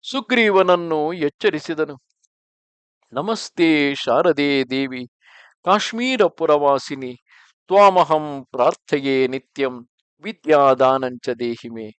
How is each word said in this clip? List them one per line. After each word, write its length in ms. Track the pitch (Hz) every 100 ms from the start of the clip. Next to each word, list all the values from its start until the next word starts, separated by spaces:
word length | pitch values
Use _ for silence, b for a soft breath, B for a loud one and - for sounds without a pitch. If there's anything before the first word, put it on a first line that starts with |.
| -
ಸುಗ್ರೀವನನ್ನು 1000 | 269 233 247 220 190 185 175 170 156 151
ಎಚ್ಚರಿಸಿದನು. 840 | 180 143 _ 214 156 - 156 151 135 _ _ _ _ _ _ _ _ _ _ _
ನಮಸ್ತೆ 800 | 123 185 220 - - 165 151 143 139
ಶಾರದೆ 680 | - 123 175 147 143 139 127
ದೇವಿ, 380 | 131 135 127 123 _ b b b b 180
ಕಾಶ್ಮೀರ 600 | 208 - 226 254 254 185
ಪುರವಾಸಿನಿ, 880 | - 160 147 143 139 - 139 131 123 _ b b _ _
ತ್ವಾಮಹಂ 760 | 190 202 185 147 156 151 139 127
ಪ್ರಾರ್ಥಯೇ 760 | 127 127 - - 147 139 135 127
ನಿತ್ಯಂ 600 | 131 _ - 135 123 120 _ _ _
ವಿದ್ಯಾದಾನಂಚ 1040 | 104 - 147 147 139 131 131 131 127 123 -
ದೇಹಿ 400 | 120 120 117 123
ಮೇ. 200 | 113 107